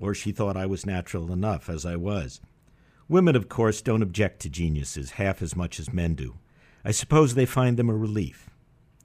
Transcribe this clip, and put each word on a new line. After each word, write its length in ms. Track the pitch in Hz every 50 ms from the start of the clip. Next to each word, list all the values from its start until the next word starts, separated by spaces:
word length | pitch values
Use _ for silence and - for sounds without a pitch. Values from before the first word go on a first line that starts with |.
or 120 | - 101 101
she 200 | - - 107 101
thought 240 | - 110 101 95
I 100 | 92 95
was 180 | 95 98 90 -
natural 480 | 101 95 90 87 - - 90 82 82 90
enough 360 | 90 98 110 101 82 - -
as 160 | 85 78 76
I 80 | 87 87
was. 460 | 85 85 98 104 98 76 64 - - - - _ _ _ _ _ _ _ _ _ _ _ -
Women, 260 | 147 185 185 170 147
of 140 | 123 98 -
course, 340 | - - 117 110 107 - -
don't 200 | - 113 113 110
object 380 | 95 85 95 104 92 - -
to 80 | - 76
geniuses 640 | 67 80 85 82 76 73 69 - - 76 69 64 -
half 300 | - 98 98 95 - 95
as 140 | 82 -
much 240 | 90 87 82 - -
as 120 | 80 - -
men 220 | 90 85 82 82
do. 220 | 69 67 62 58 - - _ _ _ _ _ _ _ -
I 80 | - 110
suppose 420 | - - - 147 156 156 135 120
they 100 | 131 127
find 320 | 123 - 131 127 123 120
them 120 | 117 120 117
a 80 | 110
relief. 520 | 107 110 107 107 107 95 - - - - - - _ _ _ _ _ _ _ _ _ _